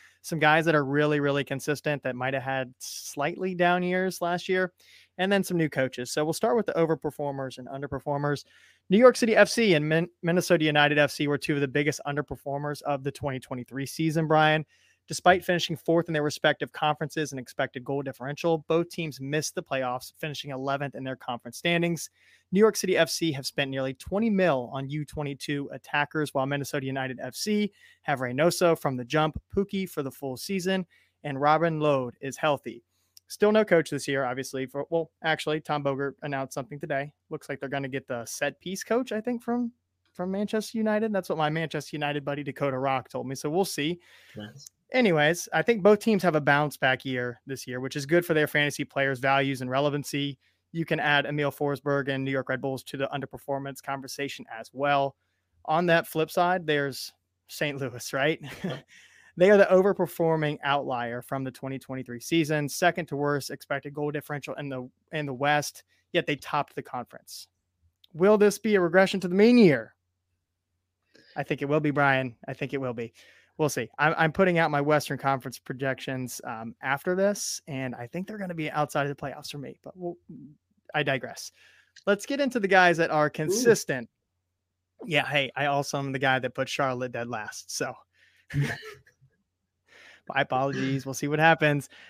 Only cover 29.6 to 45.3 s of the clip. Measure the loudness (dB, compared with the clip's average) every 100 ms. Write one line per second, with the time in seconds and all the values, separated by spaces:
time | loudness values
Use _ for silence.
29.6 | -2 -4 -4 -6 -8 -8 -8 -8 -6 -4
30.6 | -2 -2 -4 _ _ _ -8 0 4 4
31.6 | 2 2 2 2 -2 -8 -10 -2 0 0
32.6 | -4 -14 -18 _ _ _ _ 0 4 4
33.6 | 4 4 2 -2 -4 -2 -2 -4 -6 -6
34.6 | -6 -8 -4 -4 -4 _ -2 -2 -2 -4
35.6 | -4 -2 -2 -2 -4 -6 -6 -6 -6 -8
36.6 | -10 -10 -6 -4 -6 -12 _ -12 -10 -8
37.6 | -6 -4 -4 -6 -6 -8 -8 -4 -4 -4
38.6 | -8 -8 -2 -2 0 -4 -6 -6 -4 -2
39.6 | -4 -8 _ _ _ -8 -4 -2 -2 -2
40.6 | -4 -2 0 2 0 -2 -2 0 0 0
41.6 | -2 -4 -6 -4 -2 -2 -4 -4 -6 -2
42.6 | -2 0 0 0 -2 -8 -6 -6 -2 0
43.6 | 0 -2 -4 -4 _ -20 -20 -16 -16 -16
44.6 | -20 -20 _ 2 4 6 4